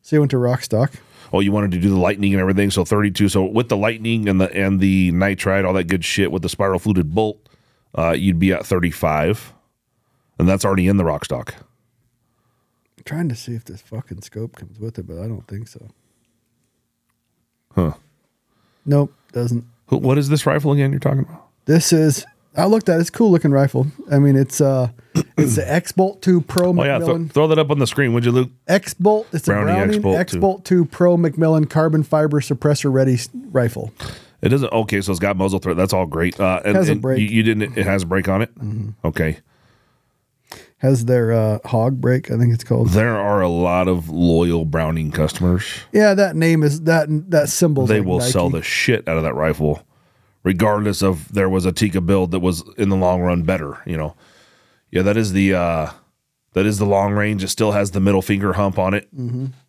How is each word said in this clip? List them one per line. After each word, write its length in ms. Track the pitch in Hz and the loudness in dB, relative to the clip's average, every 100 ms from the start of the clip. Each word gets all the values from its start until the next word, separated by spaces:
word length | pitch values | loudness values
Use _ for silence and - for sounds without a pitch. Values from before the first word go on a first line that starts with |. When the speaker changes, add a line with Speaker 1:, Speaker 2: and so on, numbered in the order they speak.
Speaker 1:
So 140 | - 156 | 0 0
you 40 | |
went 100 | 143 | 2
to 60 | 131 | 0
rock 240 | 123 123 | 0 -2
stock. 300 | - 110 139 - _ - - | -2 -2 -2 -4 _ -20 -6
Speaker 2:
Oh, 80 | 95 | -2
you 120 | 101 | 0
wanted 180 | 104 101 | 0 0
to 60 | 90 | 0
do 120 | 98 | 2
the 80 | 95 | 2
lightning 340 | 90 101 101 | 0 0 0
and 80 | 98 | 0
everything, 300 | 92 95 101 | 0 0 0
so 140 | 98 | 0
thirty-two. 440 | 85 104 104 92 101 | 0 0 0 0 0
So 160 | 98 | 2
with 240 | 95 110 120 | 0 -2 -2
the 80 | 101 | -2
lightning 520 | 107 113 113 113 101 | -2 -2 -4 -2 0
and 120 | 95 | 0
the, 120 | 92 | 0
and 280 | 95 98 95 | 0 0 2
the 320 | 95 95 90 | 4 4 2
nitride, 520 | 87 98 95 101 98 | 2 0 0 -2 0
all 100 | 92 | 0
that 100 | 95 | -2
good 200 | 87 95 | -2 -4
shit 280 | 82 - 92 | -2 -2 -2
with 100 | 87 | -2
the 60 | 90 | -6
spiral 300 | - 98 92 | -4 -2 0
fluted 360 | 110 92 78 | 0 0 0
bolt, 340 | 90 110 101 _ _ _ _ _ - | 0 -2 -6 _ _ _ _ _ -4
uh, 140 | 82 | -2
you'd 260 | 71 95 82 | 0 0 2
be 140 | 92 | 2
at 120 | 90 - | 0 -2
thirty-five, 840 | 92 85 - 82 76 78 110 - _ _ _ _ _ _ _ _ - | -2 -2 -2 -2 0 -2 -4 -8 _ _ _ _ _ _ _ _ 0
and 100 | 87 | 0
that's 160 | 95 | 2
already 220 | 104 98 90 | 0 0 2
in 80 | 98 | 2
the 80 | |
rock 200 | 82 73 | 0 -4
stock. 300 | - 62 - - - _ _ _ _ _ _ _ _ _ _ _ _ _ | -6 -10 -10 -18 -20 _ _ _ _ _ _ _ _ _ _ _ _ _
Speaker 1:
I'm 80 | |
trying 240 | - 151 170 | -10 -6 -4
to 80 | 113 | -6
see 180 | - | -10
if 100 | 117 | -12
this 160 | - 104 | -12 -20
fucking 400 | _ 113 - 92 | _ -14 -12 -16
scope 340 | - 107 113 - | -14 -12 -12 -14
comes 220 | 92 107 | -20 -14
with 200 | 110 113 | -12 -12
it, 80 | 87 | -12
but 120 | 82 | -12
I 100 | 107 | -10
don't 180 | 107 - | -10 -12
think 220 | 101 110 | -14 -14
so. 200 | - 107 _ _ _ _ _ _ _ _ _ _ _ _ _ _ _ _ _ _ | -20 -20 _ _ _ _ _ _ _ _ _ _ _ _ _ _ _ _ _ _
Speaker 2:
Huh. 180 | - 82 - _ _ _ _ _ _ _ _ | -2 -2 -4 _ _ _ _ _ _ _ _
Speaker 1:
Nope, 280 | 139 143 143 _ _ | 0 2 2 _ _
doesn't. 320 | 120 120 120 120 _ _ | -4 -2 -4 -6 _ _
Speaker 2:
Who, 120 | 135 | 0
what 200 | 131 139 | 2 2
is 100 | 139 | 2
this 180 | 151 143 | 0 0
rifle 260 | 147 143 | 0 2
again 180 | 143 139 | 2 0
you're 100 | 139 | 0
talking 200 | 139 139 | 0 -2
about? 260 | 131 - _ _ - | -4 -10 _ _ 2
Speaker 1:
This 260 | 160 - | 2 4
is, 320 | 165 156 135 - _ _ - | 4 4 0 -8 _ _ -2
I 80 | 185 | 2
looked 220 | 220 202 | 2 2
at 80 | 165 | 0
it. 40 | |
It's 80 | 170 | 0
a 20 | |
cool 180 | - 226 | 2 4
looking 200 | 170 151 | 4 4
rifle. 360 | 139 139 131 139 - - | 2 2 0 -2 -4 0
I 80 | 143 | 4
mean, 180 | 143 135 | 6 4
it's, 240 | 135 - | 2 0
uh, 280 | 143 131 123 - | 0 2 -2 -6
<clears throat> 120 | _ 165 - - | _ -4 -4 0
it's 200 | 143 107 | 0 0
the 140 | - | 0
X-Bolt 520 | 160 - - 190 196 | -4 -2 -2 -2 0
two 180 | 185 180 | 2 2
Pro 280 | - 185 180 | 2 0 2
Speaker 2:
Oh, 120 | 175 | 2
yeah, 140 | 151 139 | 0 0
throw, 80 | 170 | 0
Speaker 1:
Macmillan. 200 | 165 160 | -2 0
Speaker 2:
throw 180 | 143 156 | 0 2
that 100 | 156 | 2
up 120 | 143 | 2
on 80 | 147 | 0
the 80 | 123 | 0
screen, 260 | - 131 | 0 0
would 100 | 120 | 2
you, 80 | 120 | 2
Luke? 180 | 123 127 _ - | 2 0 _ -2
Speaker 1:
X-Bolt. 600 | 190 - - 190 214 226 | -2 -2 0 2 2 -2
It's 140 | 160 - | -6 -2
a 60 | |
Speaker 2:
Browning 220 | 101 104 | 0 0
Speaker 1:
Browning 200 | 98 98 208 | 0 0 0
Speaker 2:
X-Bolt 180 | 98 | 0
two. 60 | - | 0
Speaker 1:
X-Bolt 440 | - - 190 190 | -2 0 -2 -2
two 200 | - 180 165 | 0 2 2
Pro 300 | - 175 175 | 2 2 4
Macmillan 500 | 165 143 160 160 156 | 0 0 2 2 2
carbon 360 | 156 160 156 | 0 2 0
fiber 380 | 143 156 156 147 | 0 0 2 0
suppressor 520 | - 135 147 147 147 | -2 -2 0 0 0
ready 220 | 131 131 | 2 2
s-, 140 | 123 - 247 262 | 0 -4 -14 -4
rifle. 420 | 139 117 - 113 _ - - - _ | -2 -2 -4 -14 _ -16 -16 -20 _
Speaker 2:
It 80 | - | 0
doesn't, 240 | 135 131 | 0 0
okay, 280 | 113 104 101 | -2 -2 -4
so 100 | 98 | -2
it's 80 | 90 | -2
got 160 | 98 95 | -2 0
muzzle 220 | 98 95 | -2 -2
thread. 180 | 95 85 | -2 -2
That's 160 | 95 | 0
all 140 | 95 87 | 0 -2
great. 320 | 82 87 - | -2 -4 -2
Uh, 220 | 95 90 | -2 0
and, 120 | 104 104 | 0 0
Speaker 1:
Has 120 | 165 | 0
a 40 | |
Speaker 2:
and 100 | 143 | -2
Speaker 1:
break. 180 | 131 131 | -2 -2
Speaker 2:
you, 60 | 107 | 0
you 160 | 110 | 0
didn't, 340 | 110 107 104 - | 0 0 -4 -4
it 100 | 98 | -2
has 160 | 98 | -2
a 20 | 85 | -2
break 220 | 95 95 | -2 0
on 120 | 95 | -2
it? 120 | 117 | -4
Speaker 1:
Mm-hmm. 520 | - 113 107 107 - 82 | -8 -10 -8 -10 -6 -6
Speaker 2:
Okay. 320 | - 80 78 _ _ _ _ _ _ _ _ _ _ _ - - _ | -4 -4 -4 _ _ _ _ _ _ _ _ _ _ _ -20 -20 _
Speaker 1:
Has 280 | 135 131 117 | 0 0 2
their, 260 | 123 113 | 0 2
uh, 260 | 117 110 107 | 2 0 -2
hog 360 | - 117 117 131 | -2 -2 0 0
break, 300 | 123 127 - | 0 0 -2
I 80 | 113 | 0
think 160 | 120 | 2
it's 80 | 117 | 0
called. 280 | - 120 117 | -2 0 2
Speaker 2:
There 260 | 98 117 107 | 2 2 0
are 220 | 101 101 | 0 2
a 60 | 90 | 2
lot 400 | 85 87 90 92 | 0 0 2 2
of 200 | 90 82 | 0 -4
loyal 560 | 78 87 82 87 85 | 0 2 4 2 0
Browning 460 | 80 80 80 82 78 | -2 -2 -2 -2 -4
customers. 540 | 78 76 - 90 90 - - - | -2 -2 0 0 0 -2 -12 -2
Speaker 1:
Yeah, 240 | 214 214 | 2 4
that 220 | 196 196 156 | 4 0 2
name 260 | 165 165 | 2 4
is, 200 | 151 151 | 2 0
that, 260 | 160 165 151 151 185 | 2 2 2 -4 0
that 180 | 165 147 | 0 0
symbol. 360 | - 175 139 | 2 2 2
Speaker 2:
They 160 | 127 107 | 2 2
will 200 | 92 90 | 0 0
sell 280 | 127 98 87 | 0 0 0
the 140 | 82 | -2
shit 460 | - - - 117 - | -4 -2 0 0 -2
out 80 | 82 | -2
of 80 | |
that 100 | 78 | -2
rifle, 480 | 64 78 76 76 73 _ _ _ _ _ _ | -2 -2 0 -2 -2 _ _ _ _ _ _
regardless 580 | 92 90 110 104 104 98 | -2 2 2 2 -2 0
of 300 | 98 85 - | 0 -2 -4
there 160 | 104 95 | -2 0
was 180 | 95 90 | 0 0
a 60 | |
Tikka 280 | 85 107 92 | 0 -2 0
build 300 | 85 98 90 | 0 0 0
that 80 | 90 | 0
was 240 | 90 87 - - | -2 -2 -10 -4
in 140 | 98 | 0
the 60 | 95 | 2
long 260 | 90 90 | 2 2
run 200 | 90 87 | 0 0
better, 400 | 82 95 71 - - | 0 -2 -6 -12 -8
you 100 | 80 | -6
know. 180 | 76 - _ _ _ _ _ _ _ | -8 -10 _ _ _ _ _ _ _
Yeah, 100 | 90 | -2
that 140 | 98 107 | 0 0
is 160 | 107 | 0
the, 200 | 92 98 | 2 2
uh, 380 | 92 87 82 76 - _ _ _ _ _ | 2 0 -2 -6 -10 _ _ _ _ _
that 120 | 95 | -2
is 140 | 101 104 | 0 0
the 80 | 101 | 2
long 260 | 98 101 | 2 2
range. 300 | 104 104 104 | 0 -2 -2
It 60 | 95 | -6
still 240 | - 110 | -2 0
has 180 | 101 98 | 0 -2
the 80 | 98 | 0
middle 220 | 98 98 | 2 2
finger 300 | - 101 101 | 0 -2 0
hump 260 | 92 101 95 | 0 -2 0
on 160 | 92 | -2
it. 180 | 101 - | -2 -6
Speaker 1:
Mm-hmm. 340 | 139 120 123 131 131 | -10 -8 -6 -8 -12